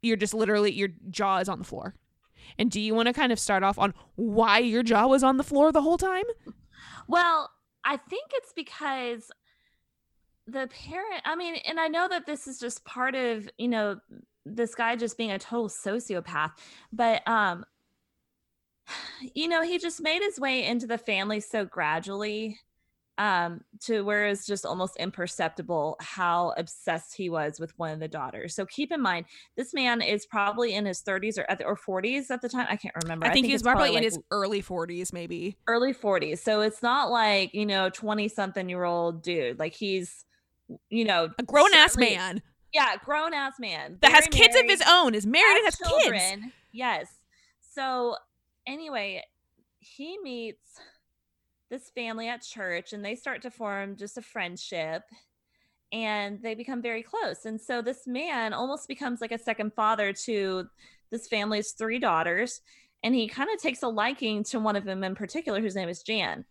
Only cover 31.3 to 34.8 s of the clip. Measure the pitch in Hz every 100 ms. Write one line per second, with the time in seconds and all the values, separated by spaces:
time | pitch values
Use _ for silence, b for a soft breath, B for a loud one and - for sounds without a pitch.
31.3 | 208 - 190 - 202 - 185 208 269 262
32.3 | 254 247 254 - 208 - 165 165 160 160
33.3 | - 247 269 233 247 190 226 226 170 -
34.3 | 202 196 202 190 180